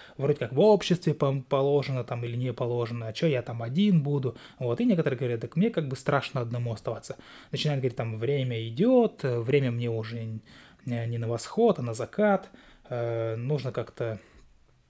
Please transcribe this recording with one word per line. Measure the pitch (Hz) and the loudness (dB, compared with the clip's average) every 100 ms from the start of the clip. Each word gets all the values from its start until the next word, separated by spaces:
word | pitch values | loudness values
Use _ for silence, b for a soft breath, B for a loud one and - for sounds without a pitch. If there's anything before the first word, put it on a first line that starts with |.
| B - | B -2
Вроде | 135 147 | 0 0
как | 117 | 0
в | 135 | 4
обществе | 208 208 - 170 - | 6 6 4 0 0
пом-, | 147 139 139 | 0 0 0
положено | - 139 139 143 131 127 | 0 2 4 2 0 -4
там | 120 120 120 | -4 -6 -4
или | 120 | -4
не | 127 | -4
положено. | 120 120 120 117 117 110 | -2 -2 -2 -4 -6 -8
А | |
че | 110 170 | -2 0
я | 127 | 0
там | 120 117 | -2 -6
один | 117 143 208 170 | -4 2 4 4
буду? | 139 143 127 B B - | 4 0 -2 B B -6
Вот. | 120 117 | -2 2
И | 247 | 4
некоторые | 175 147 123 | 4 2 0
говорят: | 127 117 | -2 -2
"Так | 117 165 | -2 0
мне | 220 | 2
как | 202 143 | 0 -4
бы | 135 | -4
страшно | - 139 - 131 | 0 0 0 -4
одному | 117 120 120 | -4 -4 -4
оставаться". | 107 - 110 - - B B B | -4 -6 -8 -10 -14 B B B
Начинают | - 151 139 | -4 -2 0
говорить | 127 117 | -2 -2
там: | 113 110 | -4 -2
Время | 120 143 127 113 113 | 0 0 0 -4 -4
идет, | 113 226 254 226 - | 2 6 6 4 2
э, | 135 120 | -2 0
время | 117 143 131 | 2 2 2
мне | 117 120 | 0 -2
уже | 113 110 117 | -2 -4 -8
н-, | 113 110 B B B B - | -8 -10 B B B B -6
не | 117 117 117 | -4 -2 -2
на | 113 | -2
восход, | 117 - - 233 175 | -4 -2 2 4 4
а | |
на | 117 | -2
закат. | 110 117 - 208 190 - B B B - | -4 -4 0 2 2 -2 B B B -10
Э, | 120 117 117 113 113 | -6 -4 -4 -4 -4
нужно | 123 151 127 | -2 -2 -2
как-то | 120 113 - 117 107 B B - _ _ _ _ | -6 -8 -6 -6 -6 B B -20 _ _ _ _